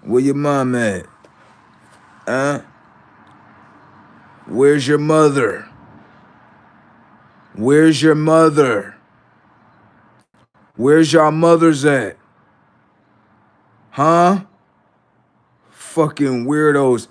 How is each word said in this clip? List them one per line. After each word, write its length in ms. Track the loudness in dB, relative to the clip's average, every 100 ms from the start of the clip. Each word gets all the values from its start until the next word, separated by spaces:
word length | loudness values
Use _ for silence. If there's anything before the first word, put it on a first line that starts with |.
Where 160 | -2 -2
your 140 | -2
mama 440 | -2 -2 -2 -2 -4
at? 280 | -4 -6 -14 _ _ _ _ _ _ _ _ _ _ _ -8
Huh? 340 | -6 -4 -6 -12 _ _ _ _ _ _ _ _ _ -20 -20 _ -20 -20 _ _ _ -10
Where's 400 | 0 2 2 0
your 120 | -2
mother? 680 | 0 2 2 0 -4 -6 -16 -20 -20 -20 -20 _ _ _ _ _ _ _ _ _ _ _ _ _ _
Where's 480 | -6 0 4 4 2
your 120 | 0
mother? 840 | 0 2 2 2 2 0 0 -6 -20 _ _ _ _ _ _ _ _ _ _ _ _ _ _ _ _ _
Where's 380 | -4 2 2 4
y'all 180 | 2 2
mothers 540 | 2 2 4 2 2
at? 320 | 0 -2 -4 -12 _ _ _ _ _ _ _ _ _ _ _ _ _ _ _ _ _
Huh? 540 | -4 -2 2 2 0 -6 _ _ _ _ _ _ _ _ _ _ _ _
Fucking 760 | _ -10 -4 -4 -2 -4 -2 -4
weirdos. 600 | 0 2 2 0 0 -4